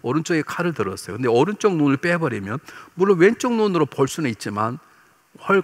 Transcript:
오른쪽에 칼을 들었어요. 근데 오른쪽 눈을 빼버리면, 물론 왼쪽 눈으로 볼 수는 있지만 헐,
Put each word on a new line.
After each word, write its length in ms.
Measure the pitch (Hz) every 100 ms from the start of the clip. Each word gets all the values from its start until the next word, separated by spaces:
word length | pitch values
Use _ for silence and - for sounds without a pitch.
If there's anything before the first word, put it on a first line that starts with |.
오른쪽에 400 | - 143 160 170
칼을 320 | 143 - 175
들었어요. 440 | 156 98 95 - 101
근데 100 | 127
오른쪽 480 | 117 165 202 214 170
눈을 220 | 143 135
빼버리면, 640 | 175 175 160 110 95 120 - - -
물론 240 | - 196 185
왼쪽 360 | 185 233 262
눈으로 320 | 233 214 170 143
볼 220 | - 135
수는 220 | - 147
있지만 480 | 110 117 104 110 135 - _ _ _ _ - -
헐, 140 | 196